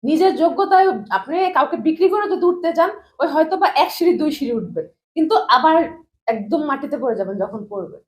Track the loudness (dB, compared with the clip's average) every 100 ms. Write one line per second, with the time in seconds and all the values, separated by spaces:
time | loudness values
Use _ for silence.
0 | 0 2 2 2 0 2 2 4 4 0
1 | -4 -4 -2 -2 0 0 -2 0 -2 2
2 | 2 2 -2 0 0 0 -2 2 0 -2
3 | _ _ -2 0 0 2 0 2 0 2
4 | 0 2 -2 -2 -4 -4 -4 -8 -10 _
5 | _ -2 0 0 4 4 6 4 0 -8
6 | _ _ -6 -4 -2 -2 -2 -4 -6 -4
7 | -4 -4 -6 -6 -6 -8 -10 -10 -12 -16